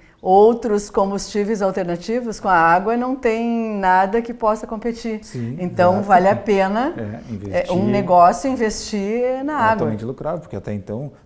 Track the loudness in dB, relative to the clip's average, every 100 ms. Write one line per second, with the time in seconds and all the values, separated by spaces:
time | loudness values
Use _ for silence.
0 | -20 _ 4 6 6 6 0 -2 -2 -2
1 | 0 -2 -4 -4 -2 0 -2 -2 -4 -4
2 | -4 -4 -4 -6 2 4 6 4 2 -2
3 | -2 -2 -2 0 -2 -2 -4 -2 2 4
4 | 4 0 -4 -2 -2 -2 -4 -6 -6 -6
5 | -6 -8 -8 -8 -8 -6 -4 2 2 2
6 | 4 4 4 2 2 2 2 0 -2 -4
7 | -8 -10 -10 -10 -4 -4 -2 0 0 0
8 | 4 6 6 4 -2 -2 -2 -4 -6 -6
9 | -4 -2 -2 -4 -4 0 0 2 -2 -4
10 | -8 -8 -6 -8 -8 -10 -8 -8 -6 -8
11 | -8 -14